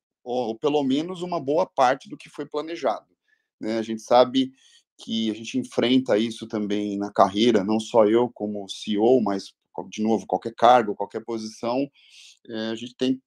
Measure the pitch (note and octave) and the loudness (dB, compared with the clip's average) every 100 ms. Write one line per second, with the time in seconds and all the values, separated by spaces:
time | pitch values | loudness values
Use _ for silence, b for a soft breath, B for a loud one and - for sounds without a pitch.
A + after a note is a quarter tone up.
0 | _ _ A#2 B2 A#2 A2+ D3 D3 C3+ C#3 | _ _ -8 -4 -4 -2 0 0 2 0
1 | E3+ F3+ F3+ E3+ C3+ D3+ F#3 - B2+ C#3 | -2 -8 -6 -6 -2 0 0 2 2 2
2 | - D3 E3 - C#3+ D3 D#3+ E3+ C3 F#2+ | -6 -20 -16 -14 -8 -8 -8 -4 -4 -4
3 | - _ _ _ _ _ G#2+ A2+ A2 A2 | -8 _ _ _ _ _ -4 -4 -4 -8
4 | - B2 B2+ C3 C3 b b b _ _ | 4 4 6 2 -2 b b b _ _
5 | - A2+ A2 G#2 A2+ C3 A#2 - - C3 | -8 -4 -2 -4 -6 -6 -4 -2 2 2
6 | B2+ G#2+ A#2 A2 A2+ A2 G#2 G#2 G#2 G2+ | 2 0 0 -6 -8 -6 -4 -4 -4 -4
7 | G2+ - G2+ G2+ A#2+ G#2+ F#2+ A2 A2 A#2+ | -2 2 4 4 4 4 2 0 2 4
8 | G#2+ A#2 A#2+ - G#2 G#2 G2 - - G#2 | 6 4 2 -4 -8 -6 -10 -10 -4 0
9 | A2+ C3 G2+ F#2+ - _ _ - F#2+ G#2+ | 4 4 2 -2 -6 _ _ -14 -12 -4
10 | G#2+ G#2+ F#2 F#2 A2+ - A#2+ B2 G#2+ G2 | 0 0 -2 -4 -4 2 6 6 4 -4
11 | G2+ A2+ A2 A2+ A2 A2+ A#2 B2+ C#3+ B | -8 -8 -8 -8 -8 -8 -4 -4 -4 B
12 | B B B B - A2+ A2 A2+ A#2+ - | B B B B -14 -8 -8 -8 -12 -4
13 | B2+ C3 | -2 -2